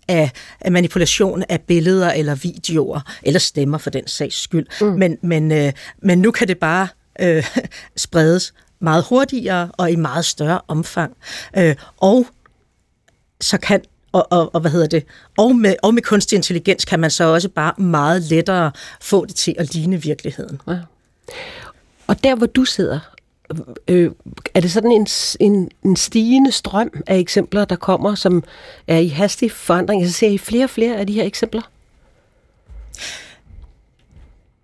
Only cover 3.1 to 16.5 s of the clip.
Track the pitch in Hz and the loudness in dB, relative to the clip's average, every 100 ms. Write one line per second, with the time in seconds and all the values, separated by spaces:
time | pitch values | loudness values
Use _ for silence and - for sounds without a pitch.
3.1 | - - 175 - 151 143 151 143 131 - | -6 -4 -2 -2 -2 -2 -2 -6 -8 -8
4.1 | - 147 - - 165 - - 208 190 180 | -8 -8 -8 -4 -4 -4 -2 0 2 0
5.1 | 156 170 160 156 156 143 - - - 196 | 0 -2 0 2 2 0 -4 -16 -4 2
6.1 | 180 214 226 208 175 160 180 190 _ _ | 4 4 2 -2 0 0 0 -2 _ _
7.1 | - 180 156 - 254 - - - - - | -2 0 0 0 -6 -8 -18 -16 -10 -2
8.1 | 170 160 180 - _ _ - 160 160 - | 2 4 2 -2 _ _ -6 0 0 2
9.1 | 247 277 254 185 180 175 - 175 170 151 | 0 0 -2 -2 -4 -4 -2 0 0 -2
10.1 | 156 160 - 151 - - 156 170 - 156 | -2 -4 -4 -2 -2 -2 -6 -4 -4 -6
11.1 | - - - - 196 165 139 - - 190 | -8 -18 -16 -6 0 2 0 -8 0 4
12.1 | 254 247 _ _ _ _ _ _ _ _ | 4 2 _ _ _ _ _ _ _ _
13.1 | _ _ - - 196 - 196 - _ - | _ _ -8 -4 -2 2 0 0 _ -2
14.1 | 185 - 175 160 165 160 170 156 165 - | 0 2 2 2 0 0 2 2 0 -4
15.1 | - _ - 233 247 208 190 208 233 - | -20 _ 2 4 4 4 2 2 2 2
16.1 | 208 - 196 - | 0 2 -2 0